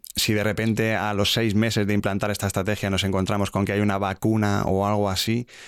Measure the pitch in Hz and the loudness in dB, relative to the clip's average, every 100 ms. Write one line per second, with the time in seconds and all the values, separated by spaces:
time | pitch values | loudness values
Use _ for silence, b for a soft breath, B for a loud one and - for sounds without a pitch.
0 | - - - 104 107 95 113 107 110 104 | -8 -6 0 0 0 0 0 0 0 0
1 | 107 101 101 120 113 101 113 107 101 104 | -2 0 0 2 2 2 2 2 2 0
2 | 101 98 104 101 101 98 95 104 101 95 | 0 -2 -2 -2 -2 -2 -2 -2 -2 0
3 | 98 95 95 104 95 98 98 101 104 98 | 0 0 0 0 0 0 0 0 0 0
4 | 98 95 110 110 104 101 - 95 101 107 | -2 -2 0 2 2 2 0 0 2 2
5 | 101 95 - 117 120 B | 0 0 -2 -2 -4 B